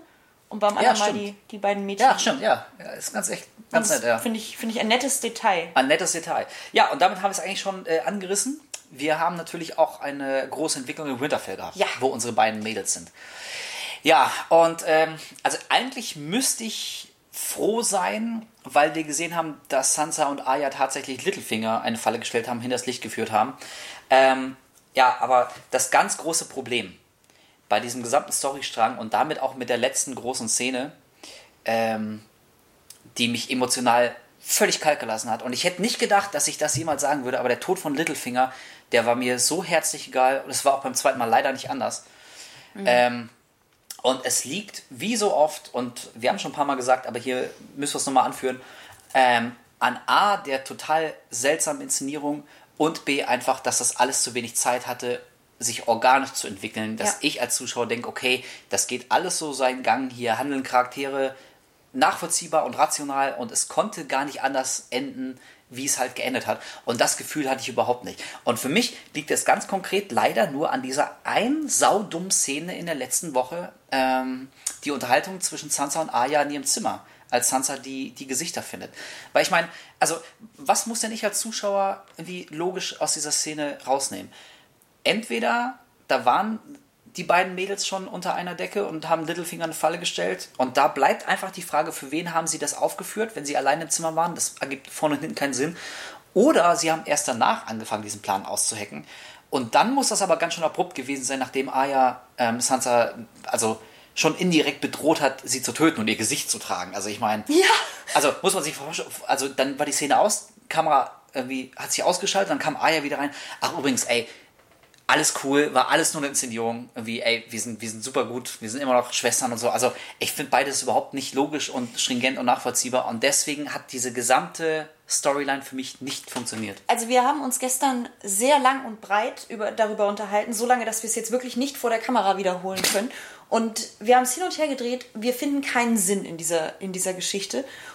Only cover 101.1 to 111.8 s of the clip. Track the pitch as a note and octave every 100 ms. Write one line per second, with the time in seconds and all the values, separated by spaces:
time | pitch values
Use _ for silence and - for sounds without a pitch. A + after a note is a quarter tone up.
101.1 | C3+ B2+ C3+ B2+ C3+ C3+ C3 C#3 C3+ B2+
102.1 | - - - A#2+ A#2+ - C3 B2+ A#2+ A#2
103.1 | A#2 A2 - - A#2 A2 A2 - - -
104.1 | - D#3+ D#3 F3+ D#3 C3+ C#3+ C3+ - D3+
105.1 | D#3+ C#3+ - - C3 B2+ A#2+ D#3 A#2+ A2
106.1 | G#2+ A2 - - A2+ - F#2 F#2 G2 G2+
107.1 | G#2 A2 G#2+ G#3+ D#4 G4 G#4+ - - -
108.1 | D3+ C#3 - F#3+ F#3+ D3+ C3+ C#3+ F3 -
109.1 | - - C3 C3+ C3+ C3+ C#3 D3 C#3 C#3+
110.1 | B2+ G3+ - - _ - D#3+ D#3+ C#3+ -
111.1 | - _ C3+ B2+ C3 - -